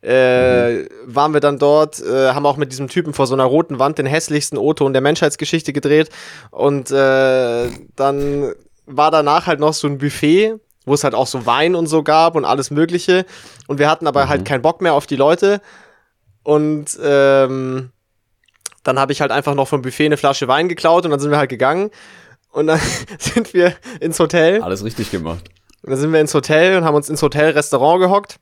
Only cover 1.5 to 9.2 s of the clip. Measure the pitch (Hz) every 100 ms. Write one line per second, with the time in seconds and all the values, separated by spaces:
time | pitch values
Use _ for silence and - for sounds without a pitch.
1.5 | 139 143 147 151 - 87 131 131 131 143
2.5 | 139 139 131 139 - 165 139 135 131 131
3.5 | 147 165 131 139 156 135 151 - 147 143
4.5 | 139 127 156 139 131 135 156 156 - 151
5.5 | 160 156 143 139 151 156 - - - -
6.5 | - 131 143 123 139 135 135 135 131 123
7.5 | 117 120 - - - 139 143 143 143 139
8.5 | 85 _ _ - 135 151 156